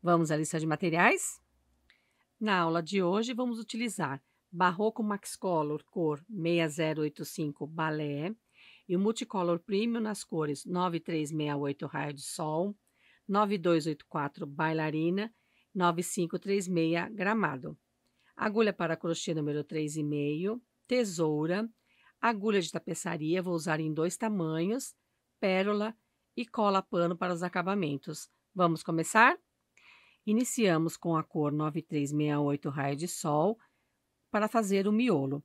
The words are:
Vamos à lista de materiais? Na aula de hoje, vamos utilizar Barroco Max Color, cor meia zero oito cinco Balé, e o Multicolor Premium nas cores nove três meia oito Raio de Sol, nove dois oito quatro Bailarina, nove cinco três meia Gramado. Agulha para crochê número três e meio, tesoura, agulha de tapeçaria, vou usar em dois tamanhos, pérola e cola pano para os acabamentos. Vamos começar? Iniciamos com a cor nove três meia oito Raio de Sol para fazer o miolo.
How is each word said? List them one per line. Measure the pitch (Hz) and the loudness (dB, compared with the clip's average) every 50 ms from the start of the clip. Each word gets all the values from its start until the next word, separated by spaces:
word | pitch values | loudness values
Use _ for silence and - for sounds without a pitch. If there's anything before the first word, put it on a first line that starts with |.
| - | 4
Vamos | 175 175 170 165 151 156 | 4 4 4 4 4 2
à | |
lista | 151 156 - - 160 | 0 0 -2 -2 -2
de | 156 | 0
materiais? | 160 151 151 - 175 160 165 180 226 339 370 - - - - _ _ _ _ _ _ _ _ _ _ _ _ _ _ _ _ _ _ _ _ | 0 -2 0 0 0 4 6 6 6 4 2 -2 -8 -10 -12 _ _ _ _ _ _ _ _ _ _ _ _ _ _ _ _ _ _ _ _
Na | 220 214 202 180 | -2 0 2 2
aula | 170 165 165 170 170 | 4 2 2 0 -2
de | 156 190 196 | 0 0 2
hoje, | 185 170 185 208 226 240 262 | 2 4 2 2 0 -2 -2
vamos | 220 254 247 233 226 | -2 -2 -4 -4 -6
utilizar | 233 _ - 226 240 233 190 - 170 135 135 139 _ _ _ _ _ _ | -8 _ -6 -4 -4 -4 -2 -2 -4 -4 -4 -6 _ _ _ _ _ _
Barroco | - 170 185 180 180 170 208 220 220 - | -2 2 2 2 4 2 0 -2 0 0
Max | 226 208 202 202 - - - | -2 -2 -2 -4 -6 -10 -14
Color, | - - 190 175 160 151 147 147 151 - | -6 -2 0 0 2 2 0 -2 -6 -8
cor | _ _ 202 170 156 147 143 160 _ | _ _ 0 0 0 0 -2 -6 _
meia | 226 196 165 165 175 170 165 156 | -8 -4 0 0 2 2 2 0
zero | 147 151 160 156 156 151 151 | 0 -2 -2 -2 0 0 -2
oito | 151 147 - 151 | -4 -4 -6 -12
cinco | - - - 160 147 143 _ 151 143 | -10 -6 -6 -4 -4 -4 _ -10 -10
Balé, | 160 160 160 156 156 151 151 147 143 143 151 180 220 _ _ _ _ _ - - - - _ - | -6 -4 -4 -2 -2 -2 -4 -4 -4 -4 -4 -6 -6 _ _ _ _ _ -20 -20 -20 -20 _ -2
e | 185 | 0
o | 175 | 2
Multicolor | 196 214 226 - 269 - - 196 180 170 170 165 | 2 2 0 -2 -6 -6 -2 -2 0 2 0 0
Premium | - - 208 196 220 233 233 233 | -2 -2 -2 0 0 0 0 -2
nas | 220 214 214 202 - | -2 -4 -4 -6 -8
cores | _ - 165 151 147 147 143 - | _ -4 -2 -2 -2 -2 -6 -6
nove | - 180 180 180 185 170 165 | -6 -2 0 0 0 -2 -4
três | - - 170 160 151 147 | -4 -4 -4 -4 -2 -2
meia | 156 151 151 147 147 | -2 -4 -2 -2 -2
oito | 143 143 143 143 _ - | -2 -2 -4 -4 _ -8
Raio | 143 - 147 147 147 147 | -8 -6 -6 -6 -6 -8
de | 139 143 | -10 -10
Sol, | - - - 165 156 156 160 180 202 202 _ _ _ _ _ _ _ _ _ _ - | -12 -8 -6 -4 -2 -2 -2 -2 -2 -4 _ _ _ _ _ _ _ _ _ _ 0
nove | 190 202 214 196 208 | 2 2 4 2 2
dois | 196 160 175 170 165 147 | 0 2 4 4 4 2
oito | 160 156 - - _ | 0 -4 -6 -8 _
quatro | - 160 143 - _ - 175 | -4 -4 -4 -4 _ -8 -10
Bailarina, | 143 143 143 160 160 160 160 156 156 151 156 160 170 180 196 208 226 _ _ _ _ _ _ _ _ _ | -10 -4 -2 0 0 0 0 -2 -2 -2 0 0 0 0 0 -2 -6 _ _ _ _ _ _ _ _ _
nove | 202 180 175 170 165 180 | 2 2 2 2 2 -4
cinco | - - - 175 165 - | -4 -2 -4 -4 -2 -4
três | 175 - 190 202 202 190 | -6 -4 -2 -2 -2 0
meia | 180 180 170 165 160 165 170 175 - | 0 0 2 2 2 2 0 -2 -4
Gramado. | 220 202 180 196 220 226 202 156 139 131 123 160 151 - _ _ _ _ _ _ _ _ _ _ _ | -6 -4 -2 0 0 0 0 -2 -2 -6 -10 -12 -14 -14 _ _ _ _ _ _ _ _ _ _ _
Agulha | - - 220 202 214 226 214 185 | -4 -4 -2 2 2 2 2 2
para | _ 175 160 165 | _ -2 -2 -2
crochê | 160 - 170 165 - - - 170 | -2 -2 -4 -4 -2 -2 -4 -2
número | 160 147 147 147 151 147 | -2 -2 -2 -2 -4 -4
três | _ - 156 151 151 147 | _ -4 -4 -4 -2 -2
e | 156 151 | -4 -2
meio, | 147 147 147 143 147 151 151 175 196 226 247 _ _ _ _ _ | -2 -2 0 0 -2 -2 -2 -2 -4 -4 -6 _ _ _ _ _
tesoura, | _ 247 254 240 202 175 160 170 156 151 151 151 160 175 202 226 226 - _ _ _ _ _ _ _ _ _ | _ 0 0 0 0 0 0 0 2 2 0 0 0 0 -2 -2 -4 -8 _ _ _ _ _ _ _ _ _
agulha | - 226 240 202 196 220 214 202 | 0 0 0 2 0 2 2 2
de | 175 156 - | 0 0 -6
tapeçaria, | 170 - - 170 - - 175 165 151 151 156 170 185 | -8 -6 -6 -8 -6 -4 -6 -4 -2 0 0 0 0
vou | 180 185 175 | 0 0 -2
usar | 165 147 170 156 156 | -2 0 0 -2 0
em | 160 156 156 | 0 -2 0
dois | 156 160 175 - | 0 0 -2 -2
tamanhos, | - - 220 214 196 170 160 160 160 165 190 220 269 269 - - _ _ _ _ _ _ _ _ _ | -2 -4 -2 0 0 0 0 0 0 0 0 -2 -4 -6 -8 -14 _ _ _ _ _ _ _ _ _
pérola | - 196 185 190 190 208 208 208 208 220 226 _ _ _ _ _ _ _ _ | -2 0 2 2 2 0 0 -2 -2 -4 -6 _ _ _ _ _ _ _ _
e | - 240 | -10 -10
cola | - - - 214 202 196 190 190 | -8 -2 0 2 4 4 2 0
pano | _ - 180 170 170 175 | _ 0 2 2 2 0
para | 170 - 180 180 | -2 -2 -2 -2
os | 165 180 | -2 -4
acabamentos. | 175 - 190 175 185 196 208 185 151 143 139 - - 156 - - - _ _ _ _ _ | -4 -2 -2 -2 0 0 0 0 -2 -2 -4 -6 -10 -12 -12 -12 -18 _ _ _ _ _
Vamos | 190 180 170 165 151 - | 2 4 4 4 2 -2
começar? | - 165 165 165 - - 220 226 262 320 - _ _ _ _ _ _ _ - _ - - - _ _ _ _ _ | -2 0 0 0 4 8 8 8 8 6 2 _ _ _ _ _ _ _ -20 _ -20 -20 -20 _ _ _ _ _
Iniciamos | 208 214 226 254 240 - - 226 196 170 156 160 165 - | 0 2 2 2 0 0 2 4 4 4 4 2 0 -2
com | - - 175 165 | -4 -2 0 0
a | 156 156 | 0 0
cor | _ _ 165 151 147 143 | _ _ 0 0 2 2
nove | 151 151 151 147 165 160 | 0 0 0 -2 -4 -6
três | _ - 151 143 143 | _ -2 -2 -2 0
meia | 147 147 151 151 147 147 | 0 0 2 2 2 2
oito | 147 143 143 143 - 156 | 2 2 0 0 -2 -4
Raio | 135 151 139 139 143 | -4 -2 -2 -2 -2
de | 139 160 | -2 -4
Sol | 175 - - - 160 147 151 156 196 233 _ _ _ _ _ _ _ _ _ _ _ _ _ _ _ | -6 -6 -4 -2 0 2 4 4 2 2 _ _ _ _ _ _ _ _ _ _ _ _ _ _ _
para | - 214 208 214 | -2 0 0 2
fazer | - 233 220 190 196 196 196 202 | 2 0 2 2 2 2 2 2
o | 208 | 2
miolo. | 220 247 254 196 147 135 135 139 147 - | 2 4 4 4 2 2 0 -4 -6 -8